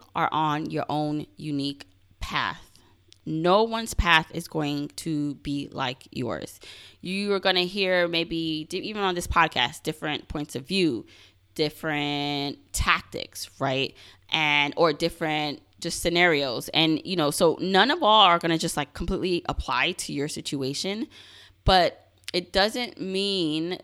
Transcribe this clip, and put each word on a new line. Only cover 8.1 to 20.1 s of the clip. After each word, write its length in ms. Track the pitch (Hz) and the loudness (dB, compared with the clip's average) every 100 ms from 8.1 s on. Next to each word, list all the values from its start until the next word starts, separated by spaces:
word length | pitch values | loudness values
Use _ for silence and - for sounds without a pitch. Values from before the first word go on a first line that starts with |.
| 165 170 165 160 156 | 0 -2 -2 -4 -4
di-, 140 | 156 185 | -6 -8
even 240 | 202 214 | -6 -4
on 120 | 196 | -2
this 140 | 175 - | -2 0
podcast, 560 | 175 160 131 123 - | 2 2 2 -2 -4
different 420 | - 156 156 147 - | -8 -6 -6 -8 -8
points 300 | 156 147 127 | -8 -6 -8
of 100 | 139 | -4
view, 400 | 190 165 113 - - - _ _ | 0 2 0 -8 -20 -20 _ _
different 1040 | - 151 - 160 147 147 143 143 143 143 - _ | -4 -4 -4 -4 -2 -2 -2 -2 -4 -6 -8 _
tactics, 760 | - 185 165 - - - - - - | -2 2 2 0 -12 -10 -12 -14 -4
right? 340 | 135 135 135 - - - - | -2 0 -4 -8 -20 -20 -6
And, 420 | 160 151 147 147 - | -2 2 2 0 2
or 160 | 165 | 2
different 680 | 147 165 - 165 151 151 135 _ - | 2 -4 -2 -4 -2 -4 -8 _ -12
just 240 | 170 - | -8 -4
scenarios. 680 | 170 170 180 147 139 120 - | 0 4 4 4 0 -4 -2
And, 300 | 151 160 156 | 2 2 2
you 100 | - | -2
know, 160 | 180 151 | 0 2
so 260 | - 170 - | 4 4 4
none 320 | 180 190 240 | 2 4 4
of 100 | 330 | 4
all 200 | 214 220 | 6 8
are 180 | 190 170 | 8 6
gonna 180 | 170 165 | 2 0
just, 180 | 170 - | -2 -4
like, 160 | 143 | -6
completely 500 | - 170 185 175 175 - | -6 -4 -2 -2 -2 -4
apply 440 | - - 123 151 | -6 -2 0 0
to 200 | 185 - | -2 -6